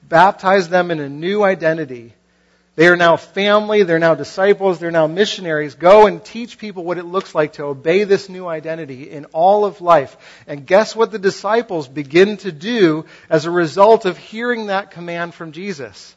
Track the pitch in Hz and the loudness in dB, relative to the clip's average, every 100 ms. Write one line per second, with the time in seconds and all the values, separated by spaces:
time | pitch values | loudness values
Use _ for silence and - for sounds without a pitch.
0 | _ 165 185 208 190 202 165 180 175 160 | _ 4 4 2 0 0 2 -2 0 -4
1 | 139 143 170 208 196 185 160 160 147 123 | -6 -8 -6 0 0 0 -2 -2 -6 -12
2 | 113 _ _ _ _ _ _ - 175 175 | -18 _ _ _ _ _ _ 2 4 6
3 | 170 160 - 196 202 208 208 214 180 165 | 4 2 -2 -4 0 0 2 0 2 2
4 | 165 147 143 - 196 202 190 165 170 165 | 2 0 -4 -2 0 2 0 -2 -2 0
5 | 156 170 208 - 180 151 151 131 170 208 | 0 0 -2 -4 -6 -4 -6 0 6 8
6 | 214 170 - 226 233 - 214 185 170 175 | 6 2 -12 -14 -14 -14 -14 -12 -8 -8
7 | 175 185 185 160 151 - 147 139 160 185 | -6 -8 -4 -4 -4 -6 -10 -6 0 0
8 | 202 196 196 185 185 160 151 165 147 127 | 2 0 -2 -14 -10 -10 -8 -10 -10 -14
9 | 143 147 147 160 180 208 208 - 175 165 | -16 -16 -10 0 4 4 0 -2 2 2
10 | 120 - - - - 143 131 190 214 220 | 2 -14 -20 -20 -16 -14 0 2 2 -2
11 | 220 208 190 - 202 226 233 175 131 139 | -4 0 -4 -4 -4 -4 -4 -8 -8 -12
12 | 139 165 202 208 202 147 190 240 175 156 | 0 2 2 0 -12 -10 -6 2 2 0
13 | 156 - _ 160 156 175 165 143 202 220 | -8 -20 _ -2 0 -2 -2 4 4 4
14 | 196 160 - 220 240 233 214 196 202 175 | 2 -8 -14 -8 -6 -4 -4 -6 -6 -16
15 | 170 170 170 - 165 151 202 151 117 - | -12 -10 -10 -12 -18 -12 -12 -12 -14 -18
16 | - | -20